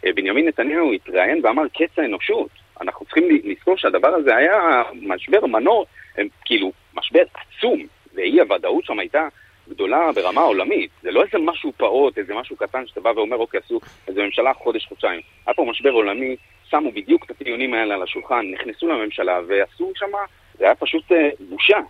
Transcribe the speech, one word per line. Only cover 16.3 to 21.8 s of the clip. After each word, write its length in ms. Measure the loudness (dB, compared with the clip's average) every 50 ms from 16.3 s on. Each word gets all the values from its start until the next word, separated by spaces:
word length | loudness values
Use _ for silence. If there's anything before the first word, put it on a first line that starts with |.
| -8 -10 _ _ _ _ _ -2
שמו 220 | -2 0 0 -2
בדיוק 320 | -6 -6 0 2 2 2 2
את 60 | -4
הטיעונים 440 | -16 _ -8 -8 -4 -4 -4 -2 0
האלה 200 | -2 0 0 -2
על 80 | -4
השולחן, 380 | -4 -6 -8 -10 -4 -2 -2 -2 -2 -4 -8
נכנסו 320 | -10 -10 -12 -8 _ -2 -2
לממשלה 520 | -2 -2 -2 -6 -4 -4 -2 0 0 -2 0 0
ועשו 440 | 0 0 0 0 _ _ -8 -8 -6
שמה, 240 | -8 -8 -6 -6 -6 -8 -8 _ _ _ _ _ 2
זה 60 | 2
היה 100 | 2 2
פשוט, 380 | 2 0 -4 -4 -4 0 2
אה, 160 | 2 4 4 2 0 -4 -14 -14
בושה. 300 | -6 -2 2 2 2 2